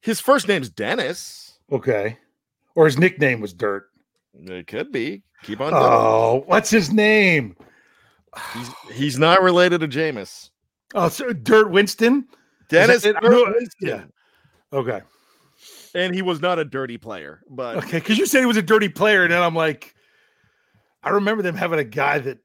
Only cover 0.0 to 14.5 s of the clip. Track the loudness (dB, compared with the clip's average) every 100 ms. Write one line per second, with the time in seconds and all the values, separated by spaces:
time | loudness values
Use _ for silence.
0 | -4 -4 2 0 2 -4 -4 -8 -6 -4
1 | -4 -8 -14 -20 -20 _ _ -6 -2 -2
2 | -4 -10 _ _ _ _ _ 2 2 4
3 | 0 2 -2 -2 -6 -6 -6 -6 _ _
4 | _ _ _ _ -16 -16 -12 -10 -8 -6
5 | -8 -10 _ _ -14 -8 -2 2 4 4
6 | 4 4 2 0 2 0 2 0 2 2
7 | 4 4 4 2 -2 -14 -20 _ _ _
8 | _ _ _ -18 -14 -14 -16 -18 -18 -6
9 | -4 0 4 4 4 4 4 2 -2 -4
10 | -4 -6 -12 -18 -20 _ _ _ _ -2
11 | -2 -2 -8 -8 2 4 4 2 0 0
12 | 2 2 -2 _ _ _ _ 4 6 4
13 | 2 2 4 4 4 0 -4 -8 -8 -8
14 | -12 _ _ _ _